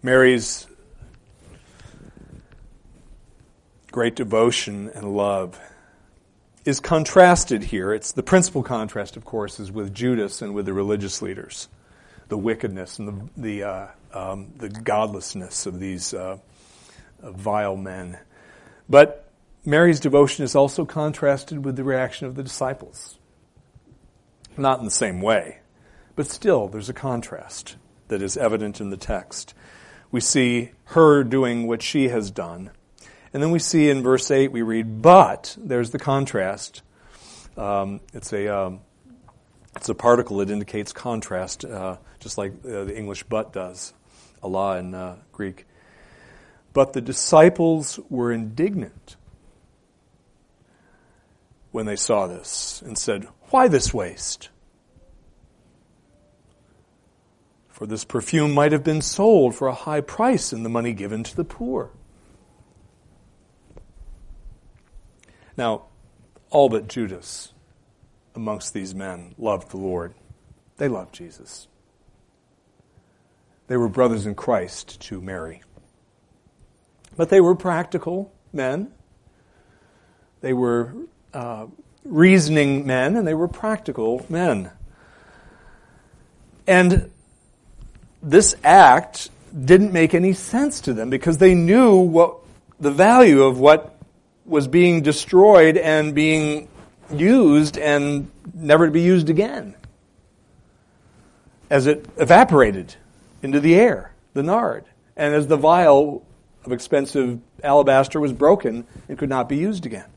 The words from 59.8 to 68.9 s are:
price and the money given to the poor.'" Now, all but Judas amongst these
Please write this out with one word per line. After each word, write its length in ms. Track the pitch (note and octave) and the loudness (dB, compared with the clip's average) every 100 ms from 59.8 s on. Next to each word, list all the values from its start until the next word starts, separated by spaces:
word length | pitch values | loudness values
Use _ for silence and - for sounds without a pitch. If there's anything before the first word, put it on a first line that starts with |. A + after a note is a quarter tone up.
| - D3+ | -6 -8
price 500 | C#3 - A#3+ A3+ - | -8 -4 -2 -2 -4
and 120 | A2+ | -10
the 40 | A2+ | -6
money 240 | A#2 A#2+ | -6 -6
given 320 | G#2 G2 G#2+ | -8 -10 -10
to 100 | A#2 | -10
the 80 | - | -10
poor.'" 480 | E3 - A#3+ B3+ - _ _ _ _ _ _ _ _ _ _ _ _ _ _ _ _ _ _ - - _ - - - - - - _ _ _ - _ _ _ _ _ - | -10 -10 -8 -8 -10 _ _ _ _ _ _ _ _ _ _ _ _ _ _ _ _ _ _ -20 -20 _ -20 -20 -20 -20 -20 -20 _ _ _ -20 _ _ _ _ _ -6
Now, 260 | A#2 G#2+ _ _ _ _ _ _ _ | -6 -6 _ _ _ _ _ _ _
all 180 | D3 C#3 | 2 2
but 200 | A2 G2+ | 0 -6
Judas 640 | B2+ G#2+ F#2 - - - _ _ _ _ _ _ _ _ | -8 -8 -10 -16 -20 -20 _ _ _ _ _ _ _ _
amongst 400 | - A2 G#2 - | -12 -10 -10 -10
these 180 | G#2 F#2+ | -12 -12